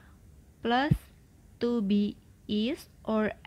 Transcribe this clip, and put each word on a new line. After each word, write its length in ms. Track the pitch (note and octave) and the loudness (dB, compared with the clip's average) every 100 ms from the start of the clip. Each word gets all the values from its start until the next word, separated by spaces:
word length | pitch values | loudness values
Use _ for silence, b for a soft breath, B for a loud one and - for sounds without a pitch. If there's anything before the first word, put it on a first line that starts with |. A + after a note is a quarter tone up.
| b b - - - - | b b -20 -20 -20 -6
plus 320 | A3+ A#3+ C4+ - - - - - - - | 0 2 2 0 -4 -20 -20 -20 -20 -6
to 160 | A#3+ A#3+ | -2 0
be, 400 | G3 G#3 G#3 - - - - | 2 2 2 -4 -16 -18 -6
is, 420 | G#3 A3 E4+ - - - | -2 -2 -4 -10 -12 -4
or 240 | A3 G#3+ - | 0 -2 -4